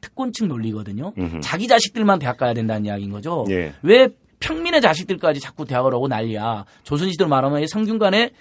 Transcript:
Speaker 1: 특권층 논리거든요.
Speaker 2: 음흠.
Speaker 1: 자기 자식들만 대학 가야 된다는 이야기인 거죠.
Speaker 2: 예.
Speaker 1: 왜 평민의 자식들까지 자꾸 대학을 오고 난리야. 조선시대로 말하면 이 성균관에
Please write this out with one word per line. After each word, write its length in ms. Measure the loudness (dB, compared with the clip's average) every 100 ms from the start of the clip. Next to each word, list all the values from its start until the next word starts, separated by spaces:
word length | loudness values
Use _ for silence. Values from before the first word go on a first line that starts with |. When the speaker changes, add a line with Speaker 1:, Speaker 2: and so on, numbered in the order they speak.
Speaker 1:
특권층 460 | -14 -8 -6 -4 -4
논리거든요. 640 | -2 -4 -6 -6 -8 -8 -6
Speaker 2:
음흠. 240 | -6 -4
Speaker 1:
자기 260 | -6 -4 2
자식들만 500 | 4 2 0 2 2
대학 200 | 0 -2
가야 160 | -2
된다는 320 | 0 -2 -2 -4
이야기인 260 | -6 -8
거죠. 340 | -8 -6 -4 -2
Speaker 2:
예. 240 | -2 -2 -2
Speaker 1:
왜 260 | 6 8 6 2 _ _
평민의 420 | -6 -4 0 4
자식들까지 580 | 4 2 -2 -2 0 0
자꾸 260 | -4 -10 -4
대학을 280 | 0 2
오고 140 | 2 0
난리야. 580 | -2 -2 -4 -4 -4 -8 _
조선시대로 460 | -6 -2 -2 0 2
말하면 320 | 2 2 0
이 60 | -2
성균관에 640 | -2 -2 2 2 2 0 -4